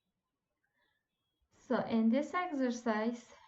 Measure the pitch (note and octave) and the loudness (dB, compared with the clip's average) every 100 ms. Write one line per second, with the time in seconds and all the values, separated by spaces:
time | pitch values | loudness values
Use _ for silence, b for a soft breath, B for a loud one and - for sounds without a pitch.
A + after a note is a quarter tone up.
0 | _ _ _ _ _ _ _ _ _ _ | _ _ _ _ _ _ _ _ _ _
1 | _ _ _ _ _ _ - A3 - A3+ | _ _ _ _ _ _ -2 -2 0 2
2 | A3+ C4+ D4+ F4+ F4+ C#4 B3 A#3 A#3 G#3+ | 4 2 0 -2 -2 -2 -2 -2 -2 -2
3 | A#3 A#3 - - | -2 -4 -12 -20